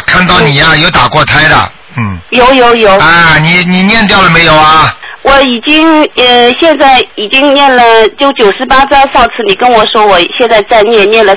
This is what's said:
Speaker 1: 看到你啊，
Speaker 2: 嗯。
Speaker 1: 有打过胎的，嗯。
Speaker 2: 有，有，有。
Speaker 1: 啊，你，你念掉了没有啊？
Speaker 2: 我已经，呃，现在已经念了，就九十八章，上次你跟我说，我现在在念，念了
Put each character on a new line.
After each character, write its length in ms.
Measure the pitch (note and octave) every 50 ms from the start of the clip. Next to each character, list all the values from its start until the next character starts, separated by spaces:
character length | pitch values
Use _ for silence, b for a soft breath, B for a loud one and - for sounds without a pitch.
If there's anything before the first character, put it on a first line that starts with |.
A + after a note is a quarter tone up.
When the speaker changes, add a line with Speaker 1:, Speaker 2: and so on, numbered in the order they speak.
| -
Speaker 1:
看 220 | - C#3+ F#3 F#3
到 120 | F3 F3+ F3+
你 220 | D#3+ D3 C#3 C#3+
啊， 120 | D#3 E3 D#3
Speaker 2:
嗯。 80 | D3+
Speaker 1:
有 100 | E3 F3+
打 160 | D#3+ C3+ B2
过 180 | A#2+ - D3+ C#3+
胎 220 | - - D3+ D#3
的， 240 | D3+ D3 B2 G2+ - - - - - -
嗯。 220 | B2+ A2+ G2+ F#2 E2+ - -
Speaker 2:
有， 240 | A#3 B3 A#3+ C4 C4+
有， 220 | B3+ A#3+ A#3 A#3
有。 200 | A#3 A3 G3+ F#3+ G3
Speaker 1:
啊， 400 | D3+ D#3 E3 F3 E3+ D#3+ D3+ D#3
你， 240 | D#3 E3 F3 F3+ F3+
你 160 | F3+ F#3 F#3
念 240 | F#3+ G3+ A3+ A3+ A3
掉 160 | F#3+ G#3 G3
了 80 | F#3+ F3
没 160 | E3 E3 E3+
有 100 | D#3+ D#3
啊？ 400 | D#3 D#3 D#3 - - - - - - B B B B -
Speaker 2:
我 180 | B3+ C#4 C#4 C#4
已 180 | B3+ A#3+ A3+ -
经， 380 | D4 D4+ D#4 D#4+ D#4+ D#4 D4+ D4+ - -
呃， 360 | - B3 B3 B3 A#3+ A#3+ A#3+ B3 -
现 180 | E4+ E4 D4+
在 220 | C4+ D4 C4+ C4 G#3+ G3 - -
已 140 | - G#3+ G3+
经 220 | C4 C4+ C#4+ D4 C4+
念 200 | C#4+ C#4+ C4+ B3+
了， 320 | B3 A#3 A#3 A3+ A3+ A3 G#3+ - -
就 100 | C#4 C#4 C4+
九 180 | - A3+ G3 F#3+
十 80 | - B3+
八 180 | B3 C4 C4 C#4
章， 120 | C4+ C#4+ C#4 C#4 C4+ -
上 100 | C4+ A#3
次 80 | - - A#3+ A3
你 80 | G3 F#3+
跟 160 | - - B3
我 100 | A#3+ G#3+ G#3+
说， 180 | - - A3 G#3+
我 140 | G#3 F#3+ F3 F3 - -
现 120 | - B3 A3+
在 120 | A3+ G#3 G3+
在 180 | - A#3+ A3
念， 280 | G#3 A3+ A#3 G#3+ G3 G#3
念 160 | A3 A3+ G#3+
了 80 | G3 G3